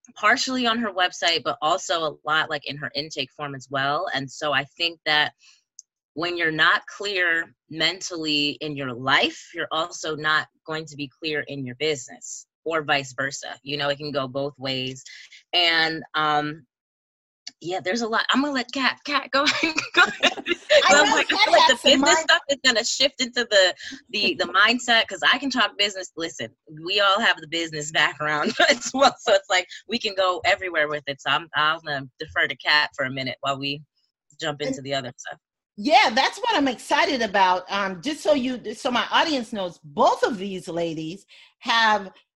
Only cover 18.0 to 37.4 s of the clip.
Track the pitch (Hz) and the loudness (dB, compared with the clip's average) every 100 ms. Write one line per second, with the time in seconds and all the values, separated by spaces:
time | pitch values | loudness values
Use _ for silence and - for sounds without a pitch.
18 | 226 226 - 220 294 269 240 277 247 - | 0 -2 2 0 2 -2 -4 -2 -2 -2
19 | - 285 277 277 285 - 330 311 - - | -4 -4 0 2 2 2 0 -2 -2 4
20 | 381 - - - - 349 - 587 330 294 | 4 4 0 0 -4 -4 4 4 6 4
21 | 302 285 - 381 427 679 - 247 - 269 | 4 2 0 0 4 6 6 4 4 4
22 | 285 320 320 330 - 277 262 226 240 - | 6 4 4 2 2 0 2 2 0 0
23 | 269 - 247 247 233 202 185 - - - | 0 0 -4 -2 2 4 4 2 -12 -16
24 | _ 208 196 - 175 180 214 240 - 226 | _ -2 -2 0 0 4 4 2 2 2
25 | 208 190 156 254 277 240 202 190 208 196 | 2 0 2 2 0 0 -2 0 -2 -2
26 | 180 - 165 - 113 - _ 156 165 202 | -12 -8 -10 -8 -12 -12 _ -14 -4 2
27 | 202 202 214 170 160 165 165 156 147 160 | 4 4 2 0 -2 -4 -4 -6 -4 2
28 | 151 - 151 151 - - 330 247 - 262 | 0 0 -2 0 0 2 2 2 0 4
29 | 269 - - 196 - 185 180 - - 233 | 4 4 2 2 4 0 0 -12 -8 -6
30 | 220 190 185 180 165 196 185 165 151 147 | -4 0 0 2 0 0 0 -2 -2 -2
31 | 143 139 143 147 165 147 151 156 160 139 | -6 -6 -2 -2 -2 0 0 0 -4 -6
32 | 135 _ 156 175 156 139 175 151 151 - | -8 _ -6 -2 -2 -2 2 2 2 -2
33 | 131 135 127 - 139 139 139 147 147 _ | -6 -4 -8 -4 -4 -4 -4 -8 -14 _
34 | _ _ _ _ 156 143 143 135 135 135 | _ _ _ _ -6 -4 -6 -6 -4 -6
35 | 127 - - - _ _ _ - 208 349 | -6 -14 -16 -18 _ _ _ -6 2 4
36 | 359 226 269 - 480 403 277 226 - 294 | 4 2 0 -2 0 2 0 -2 -2 2
37 | 339 269 220 202 | 2 0 0 4